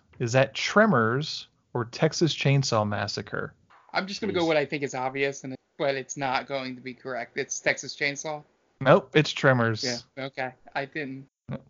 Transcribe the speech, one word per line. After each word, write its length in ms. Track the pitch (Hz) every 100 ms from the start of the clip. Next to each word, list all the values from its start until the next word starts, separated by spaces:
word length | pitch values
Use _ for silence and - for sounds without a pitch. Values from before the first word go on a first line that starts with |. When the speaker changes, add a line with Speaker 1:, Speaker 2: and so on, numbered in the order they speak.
| _ -
Speaker 1:
Is 120 | 120
that 200 | 127 135
Tremors 920 | - - 202 220 131 110 131 156 - - _ _
or 120 | 123 117
Texas 480 | - 156 - 165 -
Chainsaw 520 | 139 139 131 110 104
Massacre? 680 | 104 104 - - - 101 - _ - _
Speaker 2:
I'm 140 | 175 190
just 140 | 202
gonna 120 | 202
go 80 | 175
Speaker 3:
Jeez. 40 | 165
Speaker 2:
what 100 | 151
I 80 | 143
think 180 | 147
is 100 | 139 131
obvious, 480 | 131 139 139 139
and 100 | 135
it, 60 | 131 _ -
but 180 | 143 135
it's 220 | 123 147
not 300 | 135 127 127
going 280 | 139 131 127
to 60 |
be 120 | 127
correct. 440 | 123 135 120 120 143
It's 220 | 131 -
Texas 360 | 151 135 135 -
Chainsaw. 480 | 147 143 160 151 - _ _ -
Speaker 1:
Nope, 300 | 135 190 - 160
it's 160 | 151
Tremors. 520 | - 139 123 113 107
Speaker 2:
Yeah. 420 | 127 120 - - 135
Okay. 260 | 139 127 - - 143
I 100 | 139
didn't. 400 | 160 135 135 139 _ -
Speaker 1:
No. 80 | 135